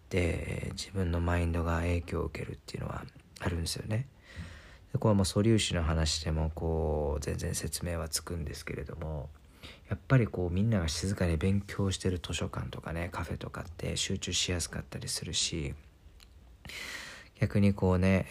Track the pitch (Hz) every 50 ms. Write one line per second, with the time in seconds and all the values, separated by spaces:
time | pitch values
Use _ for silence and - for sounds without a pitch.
0 | - - 95 90 87 82 80 78 78 - - - - - - - - - - 98
1 | 92 85 85 85 85 85 87 87 85 85 82 85 82 85 85 82 85 87 87 85
2 | 82 - 82 80 78 76 - - - - - - - - - - - - - -
3 | - - - - - - - - - 92 87 85 82 - - - - 104 110 117
4 | 135 - - - - - - - - - - - - - - - - - - -
5 | - 110 104 98 95 - - 104 101 113 113 104 - - - 87 80 78 78 80
6 | 80 78 - - - 87 80 78 80 80 80 - 82 82 80 80 80 78 76 76
7 | 73 71 71 71 71 - 85 85 82 85 90 - - 80 - - - 87 85 82
8 | 80 78 - - - - 87 82 76 71 71 - - - - 80 76 - - 78
9 | 82 78 78 73 67 - - - - - - - - - - - - - - -
10 | - - 135 127 110 - - 90 90 85 87 95 104 117 113 95 82 78 - -
11 | - 95 101 - 92 85 82 78 95 95 98 101 - - - - 101 95 95 -
12 | - 95 90 85 - - 82 - 98 - - - - - - - - - 80 85
13 | 85 - - - 85 - 87 82 - - - - - 85 85 - 82 82 82 -
14 | - - 98 98 - 92 90 - - - 90 85 - - - - - - - -
15 | - - - - - 80 76 - - - - 82 78 - 71 - - - - -
16 | - - - - - - - - - - - - - - - - - - - -
17 | - - - - - - - - 104 98 - 104 101 101 98 - 95 92 92 90
18 | 92 95 95 92 - -